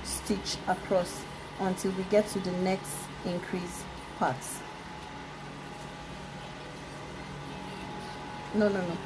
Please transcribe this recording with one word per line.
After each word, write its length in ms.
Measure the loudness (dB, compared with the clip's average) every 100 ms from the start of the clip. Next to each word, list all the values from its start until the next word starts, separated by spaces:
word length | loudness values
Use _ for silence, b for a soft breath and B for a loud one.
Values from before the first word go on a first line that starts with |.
stitch 540 | 0 -2 2 0 2 -2 2
across 540 | 2 6 4 6 0 -4 -8 -10 0
until 320 | 2 4 2
we 100 | 2
get 240 | 6 8 8
to 120 | 2
the 120 | 2 2
next 320 | 4 4 4 2 2 -4 -2
increase 580 | -2 0 -2 -2 -6 -6 -8 -10 2
part. 180 | 2 2 0 -2 -2 -10 -10 -10 -10 -10 -10 -10 -10 -10 -10 -8 -8 -8 -8 -8 -8 -8 -8 -8 -8 -8 -8 -8 -8 -8 -6 -6 -6 -6 -6 -6 -6 -6 -6 -6 -6 -6 -2
No, 140 | 4 6
no, 120 | 6
no. 180 | 2 -2